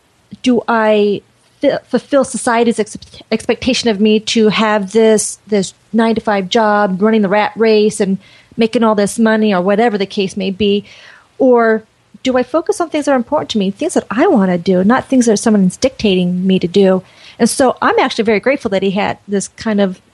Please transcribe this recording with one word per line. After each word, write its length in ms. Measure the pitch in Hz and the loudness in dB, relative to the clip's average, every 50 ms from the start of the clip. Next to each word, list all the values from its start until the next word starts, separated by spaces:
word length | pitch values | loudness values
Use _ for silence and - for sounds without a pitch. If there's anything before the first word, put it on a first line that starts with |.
| _ _ _ _ _ _ - - - | _ _ _ _ _ _ -18 -4 -2
do 180 | 254 247 - - | 0 0 0 0
I 540 | - 233 226 220 214 214 208 208 208 202 - - _ _ _ _ _ _ _ | 0 0 0 2 2 2 2 2 0 -2 -4 -8 _ _ _ _ _ _ _
fi-, 180 | - 277 - - - | -2 -2 -2 -2 -4
fulfill 380 | _ - 240 - - 294 277 254 | _ -6 -6 -4 -2 0 0 0
society's 560 | - - 214 - 254 233 233 240 240 226 - | -2 -4 -6 -4 -2 0 2 0 0 0 -2
ex-, 180 | 208 - - - - - - - - _ | -4 -6 -10 -16 -20 -20 -20 -20 -8 _
expectation 580 | 226 226 - - 226 - - 254 247 - - 233 | -8 -6 -4 -4 -6 -4 -2 -2 -2 -2 -2 -2
of 100 | 208 190 | 0 0
me 200 | 214 214 214 220 | 2 2 2 0
to 260 | 214 - - 233 214 214 | -2 -2 0 0 2 2
have 420 | 175 180 220 214 214 214 196 190 202 | 2 0 0 0 0 -2 -2 -2 0
this, 460 | 226 220 220 220 208 - - - - _ | 2 4 4 2 2 0 -4 -10 -14 _
this 260 | 202 214 202 185 - - _ _ _ - | -4 -2 -2 -2 -4 -8 _ _ _ -2
nine-to-five 560 | 226 226 226 220 220 - 226 208 196 190 180 | -2 0 0 -2 -2 -2 -2 -2 -2 -4 -2
job, 520 | - 233 220 208 208 208 208 196 190 175 | 0 0 2 2 2 2 0 0 0 0
running 200 | 202 220 226 220 | 0 0 2 2
the 80 | 208 180 | 0 0
rat 220 | 196 208 151 143 - | 0 0 0 -2 -2
race 440 | 196 226 226 214 214 208 214 208 - | -2 0 2 2 2 2 0 0 -2
and 180 | 208 190 196 - - - - - _ _ - | -2 -2 -2 -4 -6 -12 -20 -20 _ _ -4
making 260 | - 226 220 - 247 226 | -2 -2 0 0 0 0
all 120 | 220 214 | 2 2
this 220 | 202 202 196 - | 0 0 -2 0
money 360 | - 226 220 220 220 214 214 196 | 0 0 2 2 2 2 0 0
or 80 | 180 | 0
whatever 360 | 175 196 202 196 233 240 208 | 0 2 2 2 2 0 0
the 80 | 196 196 | -2 -4
case 300 | 196 - 214 190 190 - | -6 -4 -4 -6 -4 -6
may 160 | 208 190 196 | -6 -6 -6
be? 320 | 190 185 214 202 202 208 202 - - - - - - - _ _ _ | -4 -2 0 0 0 0 -2 -8 -16 -20 -20 -20 -20 -20 _ _ _
Or 460 | - - 254 247 233 226 226 220 220 220 _ _ _ _ _ - - - | 0 2 4 4 4 4 2 0 0 -4 _ _ _ _ _ -20 -8 -6
do 140 | 262 247 | -2 -2
I 60 | 254 247 | -2 -2
focus 380 | - - 320 330 - 392 - | -2 -2 -2 -2 -2 -4 -4
on 80 | 349 330 | -6 -4
things 160 | - 302 285 | -4 -4 -2
that 60 | 285 277 | 0 0
are 20 | |
important 340 | 254 226 - 285 311 311 - | 0 -2 -2 -4 -4 -4 -4
to 60 | - | -4
me, 140 | 220 190 190 | -2 -2 -2
things 220 | 196 - 285 330 - | -4 -4 -6 -4 -2
that 120 | 247 - - | -4 -4 -4
I 160 | 202 226 320 | -2 0 2
wanna 300 | 415 330 208 190 185 180 | 2 2 2 2 2 0
do, 260 | 175 175 190 185 180 185 | -2 0 0 0 2 2
not 240 | 208 254 262 - | 2 2 0 0
things 180 | - 269 254 233 | 0 0 2 2
that 100 | 233 208 208 | 2 0 0
someone's 380 | - 233 208 202 185 180 - | 2 2 2 2 2 0 0
dictating 680 | - - 262 - - - 208 185 185 180 175 180 180 185 | 0 -2 -2 -2 -2 -2 0 0 0 0 -2 -2 -2 0
me 140 | 190 190 185 | 0 0 0
to 80 | - | 0
do? 360 | 170 175 202 196 185 190 185 - - _ - - - - - | 0 2 4 4 4 2 0 -2 -8 _ -20 -20 -18 -4 -2
And 100 | 240 226 | -2 0
so 280 | - - 269 247 - - | 0 0 0 0 0 0
I'm 160 | - 285 466 453 | -2 0 0 0
actually 260 | 320 254 - - 214 | 0 0 -2 -2 -2
very 140 | 226 220 196 | 0 0 0
grateful 300 | - 254 277 277 - 226 | 0 -2 -2 -2 -4 -4
that 120 | 196 190 190 | -2 -2 -2
he 80 | 196 | -2
had 260 | 180 208 196 - - - _ | -2 -2 -2 -2 -4 -6 _
this 200 | - 202 196 - | -6 -4 -4 -4
kind 320 | - - - - 226 214 202 | -6 -12 -8 -6 -2 0 0
of, 200 | 202 190 185 - _ _ | 0 0 -2 -8 _ _